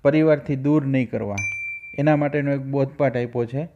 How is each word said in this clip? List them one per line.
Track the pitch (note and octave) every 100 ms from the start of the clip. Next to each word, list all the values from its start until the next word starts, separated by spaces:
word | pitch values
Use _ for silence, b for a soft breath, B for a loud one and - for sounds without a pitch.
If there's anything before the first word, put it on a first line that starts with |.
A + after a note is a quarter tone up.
પરિવારથી | C#3 D#3 D#3 D3 D3 C3+
દૂર | C#3 D3+ C3+
નહીં | C3+ A#2
કરવા, | A2+ G2+ G2+ - - - - - -
એના | D3 D3+
માટેનો | D3 D3 C#3+
એક | C#3
બોધપાઠ | C3+ C#3 C3+ C#3 C#3 B2
આપ્યો | A#2+ B2
છે. | A#2 C3+ E3